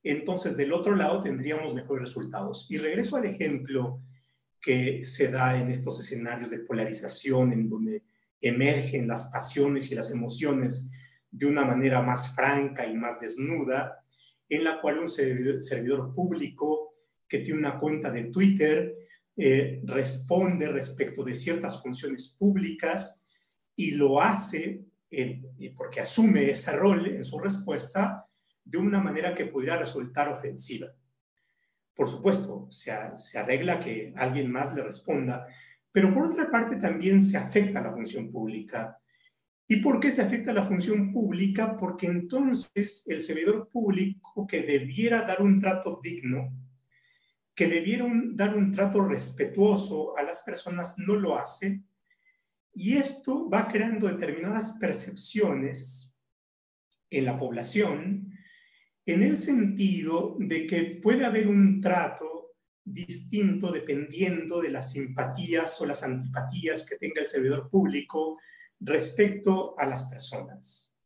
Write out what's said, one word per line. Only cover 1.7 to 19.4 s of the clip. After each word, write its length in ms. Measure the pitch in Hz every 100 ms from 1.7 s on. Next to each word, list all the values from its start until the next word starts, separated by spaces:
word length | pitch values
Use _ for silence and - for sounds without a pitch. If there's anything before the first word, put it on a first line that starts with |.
mejores 360 | 127 - 131 127
resultados. 600 | 117 101 104 98 - -
Y 80 | 151
regreso 380 | - 196 - 269
al 100 | 202
ejemplo 760 | - 156 135 135 131 123 - - - _ _ _ _
que 440 | - 127 127 127 -
se 260 | - 131
da 260 | 131 127 127
en 120 | 127
estos 280 | 127 - -
escenarios 480 | - 117 117 120 117
de 100 | 117
polarización, 920 | - 113 110 107 104 - 139 127 127
en 160 | 113 110
donde 340 | 110 110 107 _ _ _ _
emergen 680 | 120 120 139 135 131 135 117
las 240 | 117 -
pasiones 580 | 123 - 143 143 139 127
y 60 | 131
las 160 | -
emociones 800 | 120 117 - 151 135 123 - - - - _ _
de 140 | - 143
una 180 | 147
manera 380 | 131 127 135 127
más 340 | 127 123 - -
franca 500 | 135 143 139 131 117
y 80 |
más 280 | 113 120 117
desnuda, 840 | 113 127 143 165 127 131 - - _ _ _ _ _
en 160 | 151 160
la 160 | 156
cual 180 | 151 151
un 80 | 170
servi-, 540 | - 131 127 127 131
servidor 520 | - 120 123 135 131
público 800 | - 180 160 139 - 151 156 151 _ _ _ _
que 120 | 127
tiene 200 | 131 156
una 180 | 147 131
cuenta 320 | 151 151 135
de 160 | 120 113
Twitter, 680 | 185 196 196 151 151 - - - _ _
eh, 460 | -